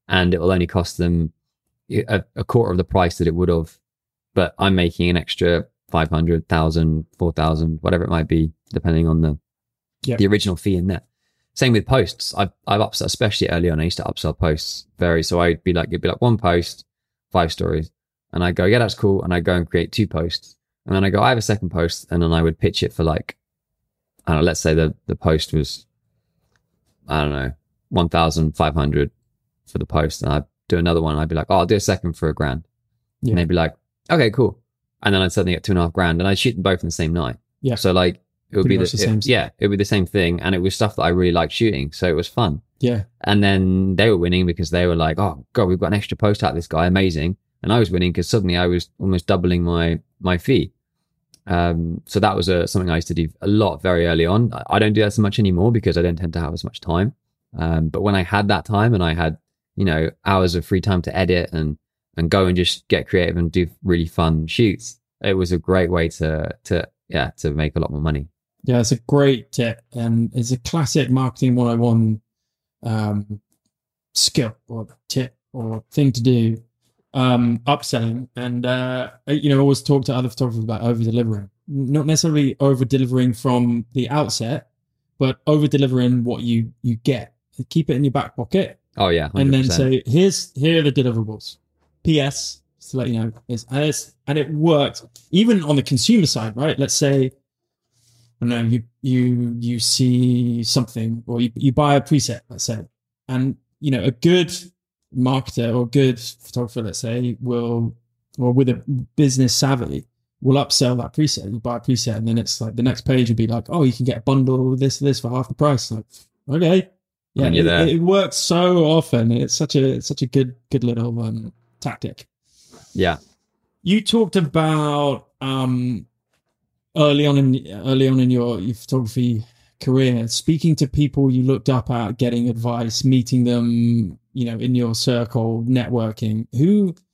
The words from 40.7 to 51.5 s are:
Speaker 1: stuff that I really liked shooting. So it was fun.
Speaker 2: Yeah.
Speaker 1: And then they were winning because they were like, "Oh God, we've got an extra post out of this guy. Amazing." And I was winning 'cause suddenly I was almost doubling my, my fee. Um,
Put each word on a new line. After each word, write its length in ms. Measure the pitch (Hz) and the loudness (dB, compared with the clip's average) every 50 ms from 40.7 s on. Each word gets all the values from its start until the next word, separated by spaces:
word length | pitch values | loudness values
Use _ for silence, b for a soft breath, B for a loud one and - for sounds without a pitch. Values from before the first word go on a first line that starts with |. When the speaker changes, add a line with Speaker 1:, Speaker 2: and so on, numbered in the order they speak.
| - | 0
Speaker 1:
stuff 220 | - 113 101 - | 0 -2 -2 0
that 60 | - | 0
I 60 | - 85 | 0 0
really 240 | 87 90 90 90 | 2 2 2 2
liked 200 | 85 85 82 80 | 2 2 0 -2
shooting. 400 | - - 117 110 90 67 69 78 | 0 0 0 0 0 -2 -4 -6
So 160 | - - 92 90 | -6 -2 -2 0
it 60 | 80 | 0
was 140 | 78 85 - | 0 -2 -4
fun. 340 | - 131 117 90 71 - - _ _ _ | -2 -2 -2 0 -2 -4 -10 _ _ _
Speaker 2:
Yeah. 240 | - 120 120 107 98 - _ _ | -2 -2 0 -2 -4 -8 _ _
Speaker 1:
And 200 | - - 104 104 | -4 0 2 2
then 540 | 101 98 98 95 95 92 92 95 95 95 92 | 4 4 2 2 2 2 2 2 0 0 2
they 140 | 85 101 117 | 2 2 4
were 60 | 104 | 4
winning 300 | 87 87 87 90 92 92 | 2 2 0 2 2 0
because 240 | 87 82 - 85 78 | 0 0 -2 -4 -2
they 160 | 87 87 90 | 0 0 2
were 100 | 90 85 | 2 0
like, 220 | 82 80 80 78 85 | 0 0 -2 0 -2
"Oh 260 | 101 92 73 69 - _ | -2 -4 -4 -8 -14 _
God, 120 | _ 123 104 | _ 0 0
we've 140 | 90 92 90 | 2 0 0
got 100 | 95 82 | 0 -2
an 60 | 104 | -2
extra 220 | 104 104 - - | -2 -4 -6 -4
post 280 | - 113 104 104 - 104 | 0 0 0 0 0 0
out 60 | 85 | -2
of 60 | 69 | -2
this 120 | 85 80 - | -4 -6 -4
guy. 180 | - 80 85 | -2 0 2
Amazing." 500 | 90 90 95 95 92 80 76 76 85 98 - _ _ _ _ | 2 2 2 2 2 0 0 -2 -2 -4 -6 _ _ _ _
And 100 | - - | -4 0
I 60 | 110 120 | 2 2
was 120 | 110 85 | 2 2
winning 220 | 92 90 90 90 | 0 0 0 0
'cause 160 | 80 90 87 - | 0 -2 -2 0
suddenly 280 | - 113 95 90 87 | 0 0 0 0 0
I 100 | 87 90 | 0 2
was 240 | 90 90 87 - - _ - | 2 0 0 -2 -6 _ -6
almost 280 | - 95 92 87 - | -2 -2 -2 -2 0
doubling 380 | - 98 90 87 90 87 87 87 | 0 -2 0 2 0 0 2 0
my, 360 | 85 87 85 82 85 85 82 - _ _ _ | 0 0 0 0 0 -2 -2 -6 _ _ _
my 180 | - 90 90 85 | -2 -2 -2 -2
fee. 340 | - - 135 - - - - _ _ _ _ _ _ _ _ _ _ _ _ _ _ | 0 0 0 0 0 -2 -8 _ _ _ _ _ _ _ _ _ _ _ _ _ _
Um, 560 | - | -4